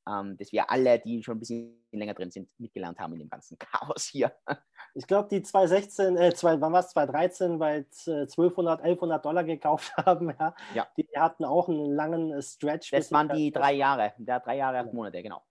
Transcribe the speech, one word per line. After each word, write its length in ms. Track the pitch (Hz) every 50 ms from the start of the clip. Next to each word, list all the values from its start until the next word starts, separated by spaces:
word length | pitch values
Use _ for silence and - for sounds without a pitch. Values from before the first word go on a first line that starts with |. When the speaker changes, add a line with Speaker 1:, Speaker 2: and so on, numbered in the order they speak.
| -
Speaker 1:
Ähm, 300 | - 104 101 98 101 95
dass 140 | 87 101 -
wir 180 | - 113 - -
alle, 300 | - 131 131 123 120 113
die 240 | - 113 120 113 110
schon 140 | - 117
ein 20 | 110
bisschen 480 | 113 - 117 117 117 117 117 117 _ _
länger 220 | - 107 107 104 101
drin 160 | - 92 90
sind, 200 | - 98 92 - _ -
mitgelernt 400 | 117 113 - 98 92 85 87 -
haben 140 | 98 80 85
in 60 | 82
dem 100 | 76 76
ganzen 280 | - - - - 82 -
<laughs> 0 |
Chaos 440 | - - - - - 147 151 - -
hier. 300 | - - 139 - - - _ _ - 139 - _ _ _ - - - -
Speaker 2:
Ich 120 | 135 123
glaub, 220 | - 190 202 208 208
die 120 | 208 196
zwei 240 | - - - 196 190
sechzehn, 520 | 160 180 202 202 202 - - 196 190 180
äh, 160 | 170 175 175 170
zwei, 260 | - - 170 160 143
wann 100 | 147 160 170
war's? 180 | 180 175 -
Zwei 140 | - 165 143
dreizehn, 520 | 131 131 151 175 180 180 - 185 175 170 156
weil, 280 | 160 151 151 151 139 _ - - -
äh, 220 | 170 160 147 143
zwölfhundert, 560 | 135 - - 170 180 175 185 170 170 160 160 -
elfhundert 420 | 170 180 180 180 165 160 151 -
Dollar 180 | 147 160 180 170
gekauft 520 | 156 160 147 - 151 156 151 - - -
<laughs> 80 | - -
haben, 240 | 185 180 170 175 160 135 -
ja. 140 | 160 165 - - - -
Speaker 1:
Ja. 180 | - 117 - - _
Speaker 2:
Die 100 | - - - -
hatten 300 | 143 160 165 - - 160
auch 220 | 131 147 175 175
einen 280 | 180 165 151 147 143 143
langen, 360 | 151 151 156 165 165 165 160
äh, 100 | 147 143
Stretch, 500 | 139 - - - 147 147 156 160 - -
Speaker 1:
Das 180 | - - - -
Speaker 2:
bis 20 |
Speaker 1:
waren 180 | 147 147 151 147
Speaker 2:
sie 60 | 143
Speaker 1:
die 160 | 156 151 147
Speaker 2:
das 100 | 147 135
Speaker 1:
drei 120 | 135 139 143
Jahre, 400 | 139 139 135 139 123 107 101 - -
ja, 200 | 113 123 123 123
drei 180 | - 117 123
Jahre, 220 | 139 135 131 131 123
acht 60 | 120
Speaker 2:
Ja. 60 | 117 104
Speaker 1:
Monate, 300 | 120 110 101 85 90 90
genau. 180 | 104 87 - _ _